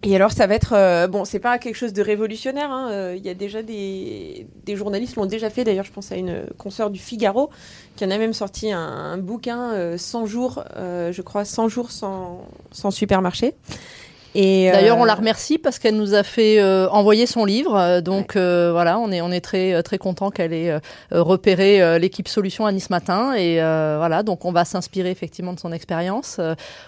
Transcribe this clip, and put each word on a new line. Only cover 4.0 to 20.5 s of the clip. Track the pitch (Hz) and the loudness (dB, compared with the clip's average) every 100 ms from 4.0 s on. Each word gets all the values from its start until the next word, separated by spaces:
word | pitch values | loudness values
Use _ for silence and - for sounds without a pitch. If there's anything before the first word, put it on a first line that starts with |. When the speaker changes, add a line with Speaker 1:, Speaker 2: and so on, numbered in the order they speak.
| - 208 160 - - - - | -10 -12 -12 -16 -18 -16 -10
Speaker 1:
des | 202 | -6
journalistes | 208 196 240 233 | -4 -4 -6 -6
l'ont | 196 | -4
déjà | 220 220 | -4 -6
fait. | 233 220 | -2 -2
D'ailleurs, | 190 | -2
je | 196 | -4
pense | - - | -12 -12
à | 185 | -8
une | 185 170 - - | -6 -8 -10 -12
consoeur | 202 196 208 | -14 -6 -6
du | 190 | -6
Figaro | - 226 208 214 294 - - - - - | -12 -2 0 0 -2 -6 -20 -20 -20 -6
qui | 190 | -4
en | |
a | 202 | 0
même | 226 | -2
sorti | 220 202 - 220 | -2 -8 -6 -4
un, | 185 | -4
un | 160 127 151 180 | -6 -8 -10 -8
bouquin, | 185 226 240 240 247 | -8 -8 -8 -8 -6
euh, | 208 175 175 | -4 -4 -6
cent | - 240 214 | -8 -6 -6
jours, | 233 247 247 - - | -4 -4 -6 -12 -10
euh, | 180 175 170 | -8 -4 -4
je | 180 | -6
crois, | 180 202 | -6 -6
cent | 208 - 226 | -6 -2 -2
jours | 247 240 | -2 -8
sans, | - 202 190 180 175 - - - | -8 -10 -8 -10 -14 -18 -20 -20
sans | - 202 | -8 -6
supermarché. | 196 208 190 185 - 240 - - - - - - - - | -2 0 2 2 0 -4 -4 -14 -18 -16 -20 -20 -20 -8
Et, | 202 190 190 185 | 2 4 6 6
Speaker 2:
D'ailleurs, | 190 208 226 | 6 6 6
on | |
Speaker 1:
euh, | 233 | 4
Speaker 2:
la | 208 | 4
remercie | 220 214 - 311 | 2 0 0 0
parce | - 240 | 0 0
qu'elle | 233 214 | 0 2
nous | 202 | 2
a | 208 | 2
fait, | 202 - 220 214 | 2 2 6 6
euh, | 196 190 185 | 6 4 4
envoyer | 208 202 220 240 | 4 6 6 4
son | 233 | 2
livre. | 208 214 320 202 | 0 2 2 2
Euh, | 175 180 | 4 2
donc, | 170 196 196 202 | 2 -2 -2 0
Speaker 1:
Ouais. | |
Speaker 2:
euh, | 180 175 170 | 2 4 4
voilà, | 170 170 202 | 4 2 2
on | 226 | 0
est, | 185 | -2
on | 170 | -2
est | 180 | -4
très, | - 190 185 | -2 -2 0
euh, | 170 | 0
très | 175 190 | -2 -4
content | 190 175 196 | -4 -4 -4
qu'elle | - 170 | -2 -4